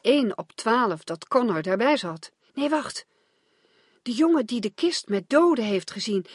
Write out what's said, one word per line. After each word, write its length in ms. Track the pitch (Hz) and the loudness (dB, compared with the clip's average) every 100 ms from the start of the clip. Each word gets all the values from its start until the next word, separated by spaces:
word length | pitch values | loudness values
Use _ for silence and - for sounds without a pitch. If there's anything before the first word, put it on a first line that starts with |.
één 360 | 220 285 233 - | 2 2 2 -2
op 140 | - | -10
twaalf 520 | - 220 233 233 160 | -6 0 2 0 -2
dat 240 | - 165 - | -8 -12 -2
Connor 340 | 262 247 165 | 0 2 0
daarbij 360 | 170 190 247 294 | -2 0 2 0
zat. 340 | 180 160 - _ _ | -2 -10 -14 _ _
Nee, 160 | - 285 | -6 -2
wacht. 360 | 302 - - - _ _ _ _ _ _ _ _ _ | -2 -4 -12 -16 _ _ _ _ _ _ _ _ _
De 100 | - | -8
jongen 340 | 233 320 320 226 | 0 4 4 0
die 160 | 240 | -4
de 120 | 208 | -4
kist 340 | - 339 320 - | -2 -2 -2 -2
met 220 | 202 180 | -4 2
doden 360 | 285 349 285 214 | 4 4 2 0
heeft 260 | 196 - | -2 -4
gezien, 340 | 202 202 196 170 | -8 -4 -2 -4